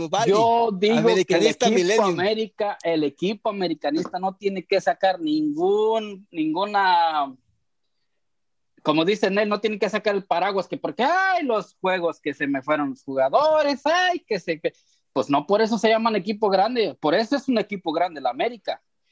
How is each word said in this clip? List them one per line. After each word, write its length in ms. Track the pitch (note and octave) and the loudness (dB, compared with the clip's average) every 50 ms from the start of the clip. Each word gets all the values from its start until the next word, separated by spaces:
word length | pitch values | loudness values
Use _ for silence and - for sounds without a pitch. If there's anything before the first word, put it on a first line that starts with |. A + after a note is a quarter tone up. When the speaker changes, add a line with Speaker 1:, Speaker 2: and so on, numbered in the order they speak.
| E3 D3+ | -2 -2
Speaker 1:
Vale. 220 | E3+ G3 A3+ - | -2 0 2 2
Speaker 2:
Yo 400 | G3 G#3+ A3+ A#3 A#3 A#3 A#3 A3+ G3+ | 4 4 4 4 2 2 0 0 0
digo 40 | F3+ | 0
que 140 | G3+ G#3+ | 2 2
el 60 | A3+ A#3 | 2 4
Speaker 1:
Americanista 680 | A3 A#3 A3+ F#3+ F3+ - F3+ E3+ G3+ A3 G#3+ - B3 | 4 4 4 2 2 2 2 4 4 2 2 2 2
Speaker 2:
equipo 120 | A3+ A3 F#3+ | 2 4 4
Speaker 1:
millennium. 400 | F3 F3+ G#3+ A3 G#3 G3 F3 E3 | 2 4 4 4 2 2 0 0
Speaker 2:
América, 580 | F3+ G#3 A3 A3 A3 G3 _ - G#3+ G3+ F#3 - | 0 0 0 -2 -4 -6 _ -4 -4 -4 -4 -4
el 220 | - E3+ E3 D#3 D3+ | -2 -2 0 0 -2
equipo 440 | C#3+ C#3+ - E3+ F#3+ A3 G3+ - A3+ | -2 -4 -4 -4 -4 -4 -2 -4 -4
americanista 680 | G3+ G3+ F#3 E3+ D#3+ - - C#3+ D3 E3 F3+ - - F3+ | -2 -2 -2 -4 -4 -4 -4 -2 -2 -2 -4 -6 -6 -6
no 180 | F#3 F#3+ F#3+ | -4 -6 -4
tiene 300 | - G#3 G3 G3 F#3 E3+ | -4 -4 -4 -4 -4 -4
que 120 | - G3 F#3 | -2 -2 0
sacar 400 | - F#3 E3+ - G3 F#3+ F#3 F3 | 2 0 0 2 2 0 0 0
ningún, 1040 | E3 D3+ D3+ D#3 D3+ D3+ D3 D#3 F3 F#3+ G3+ G#3+ G#3+ A3 A3 A3+ G#3+ G#3 G3+ F#3+ G3+ _ | -2 -2 0 0 0 -2 -2 0 0 2 2 2 2 0 0 -2 -4 -6 -10 -14 -18 _
ninguna, 1040 | F3 E3 D#3 D#3 D#3 F3+ G3+ G#3 G#3 G3+ G3 F#3 F3+ E3+ E3 E3 D#3 D3+ C#3+ C3+ B2+ - _ _ _ _ _ _ _ _ _ _ _ _ _ _ _ _ _ _ _ _ _ _ _ _ _ _ _ _ | -6 -4 -4 -2 -2 -2 -2 -2 0 0 2 4 4 4 2 2 0 0 -2 -4 -8 -14 _ _ _ _ _ _ _ _ _ _ _ _ _ _ _ _ _ _ _ _ _ _ _ _ _ _ _ _
como 220 | - D#3 D3+ D#3+ E3 | -2 0 0 2 2
dicen 340 | F#3 G#3+ - - F#3+ G3 G3+ | 0 0 0 0 0 0 0
él, 100 | G#3+ G#3 | 0 -2
no 120 | G#3 G3+ | -2 -2
tiene 180 | - G#3+ G#3+ G3 | -4 -4 -4 -2
que 120 | A3 G3 | -4 -2
sacar 240 | G#3 G#3 - G#3+ G3+ | -2 -2 -2 -2 -4
el 100 | G3 F#3 | -2 -2
paraguas, 440 | - F3+ E3+ F3+ G3+ G3 G3 F3 - | -2 -2 0 0 -2 -2 -4 -6 -6
que 80 | F3 D3 | -8 -8
porque, 240 | - D#3+ C#3+ - | -8 -6 -4 -2
ay, 420 | A#3+ C#4+ F4 F#4+ F#4+ F#4+ F#4 F4 D#4+ | 0 0 0 0 0 0 0 -2 -2
los 320 | B3+ A3+ G#3 F3 - _ _ | -2 -2 -2 -4 -6 _ _
juegos 400 | - F#3+ F#3 F#3 E3+ E3 D3+ - | -2 -2 -2 0 -2 -4 -4 -4
que 120 | - D3+ C#3+ | -8 -8 -6
se 120 | - D3+ | -4 -4
me 160 | C#3 C#3 C3+ | -4 -4 -4
fueron 280 | C3 D3+ D3+ D3 D3 C3+ | -2 -2 -2 -2 -2 -4
los 120 | B2+ - | -6 -8
jugadores, 760 | - C#3 C3+ C3+ C3 C3+ E3 B3 D4 D#4 D#4 D#4 D4 C#4+ C#4+ - - | -10 -6 -2 0 0 2 2 4 4 4 4 2 2 0 -2 -2 0
ay, 360 | D4 E4 F4+ F#4 F#4 F4 E4 | 0 2 2 2 0 -2 -4
que 180 | _ - A3 F3+ | _ -6 -6 -4
se, 200 | - F3+ E3 D#3 | -4 -4 -4 -4
que... 120 | - E3 - _ _ _ _ _ _ _ | -4 -6 -6 _ _ _ _ _ _ _
Pues 160 | - C#3 B2+ C3 | -4 -2 0 2
no 180 | C#3+ C#3+ - | 0 0 2
por 140 | - G3 G#3+ | 2 2 2
eso 180 | A3+ G#3 A#3 G3 | 2 2 0 0
se 100 | - A3 | 2 2
llaman 280 | A3+ A3 A3+ A#3 A3 | 2 2 2 0 0
equipo 320 | G3+ E3+ G3+ G#3+ G#3 A3 G3+ | -2 -4 -4 -4 -2 0 2
grande, 480 | F3 - G3 A3+ B3+ A#3+ G#3 E3+ B2+ - | 2 2 2 2 0 -2 -2 -2 -2 -2
por 140 | - D3+ D#3 | 0 0 2
eso 220 | G#3 A3+ G#3+ C#4 | 2 0 0 -2
es 120 | C#4 - - | -4 -2 -2
un 100 | B3 A3 | -2 -2
equipo 340 | F#3+ - G3+ F#3 - E3+ | -2 -4 -8 -10 -6 -4
grande 280 | D3+ E3 F3 F#3 E3 C#3+ | -2 -2 -2 -2 -4 -4
el 60 | C3 | -6
América. 560 | B2 A#2+ C3+ F#3+ A#3+ B3 G#3 - - A#2 - _ _ _ _ _ _ | -4 -4 -2 -4 -4 -6 -8 -10 -10 -10 -10 _ _ _ _ _ _